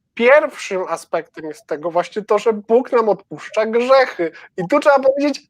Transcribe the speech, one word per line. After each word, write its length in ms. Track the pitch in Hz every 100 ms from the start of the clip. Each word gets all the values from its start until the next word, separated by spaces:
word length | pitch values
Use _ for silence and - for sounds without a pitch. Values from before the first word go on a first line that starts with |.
| _
Pierwszym 680 | - 240 302 285 - - 185 160
aspektem 560 | 165 - 170 160 160
jest 220 | 156 147 _
tego 240 | 147 170
właśnie 320 | 170 - 214
to, 160 | 196 208
że 140 | 226
Bóg 400 | 208 - 233 254
nam 160 | 240 220
odpuszcza 580 | 185 _ 147 - 214 226
grzechy. 680 | 233 247 269 254 - 160 - - -
I 120 | 175
tu 120 | 294
trzeba 180 | 302 277
powiedzieć: 440 | 269 285 285 262